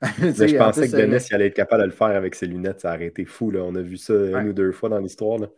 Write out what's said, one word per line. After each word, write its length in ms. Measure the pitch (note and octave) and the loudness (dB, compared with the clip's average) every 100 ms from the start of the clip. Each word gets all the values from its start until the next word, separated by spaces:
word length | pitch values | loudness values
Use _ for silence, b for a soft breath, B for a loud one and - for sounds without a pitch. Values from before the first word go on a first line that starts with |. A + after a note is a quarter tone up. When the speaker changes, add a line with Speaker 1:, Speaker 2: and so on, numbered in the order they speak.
Speaker 1:
<laughs> 100 | A2+ G#2+ | -8 -2
Tu 40 | |
Speaker 2:
Mais 120 | E3+ | 0
Speaker 1:
sais, 140 | A2 D3+ | 2 4
Speaker 2:
je 80 | C#3+ | 6
Speaker 1:
en 100 | A2 | 4
Speaker 2:
pensais 160 | C#3+ | 4
Speaker 1:
plus, 80 | B2 | 2
Speaker 2:
que 60 | C3+ | 4
Speaker 1:
euh, 100 | G#2+ | 4
Speaker 2:
Dennis, 200 | B2 - | 2 0
il 40 | |
allait 120 | G#2 G2+ | 0 0
être 80 | |
capable 260 | G#2 G2 A2 | 0 2 2
de 60 | F#2+ | 2
le 60 | |
faire 160 | - A2 | 2 0
avec 260 | G2+ F#2 | 0 -2
ses 120 | - F2+ | -6 -8
lunettes. 360 | F2+ F#2+ F#2+ | -6 -6 -6
Ça 120 | F2 | -6
aurait 120 | E2+ E2+ | -6 -8
été 180 | E2 | -8
fou, 260 | F2 - A2+ | -10 -6 -4
là. 120 | F#2+ | -4
On 100 | F2+ | -4
a 60 | F2+ | -6
vu 160 | F2 F#2 | -8 -8
ça 160 | - | 0
Speaker 1:
Ouais. 300 | G#2 G2 F#2+ | 2 2 -2
Speaker 2:
une 60 | G#2 | -2
ou 40 | |
deux 180 | G2 F#2+ | 0 -2
fois 200 | F#2 A2+ | -2 -4
dans 80 | G#2 | -4
l'histoire, 400 | F#2+ - G#2+ A2 | -4 -6 -4 -4
là. 100 | G#2 | -6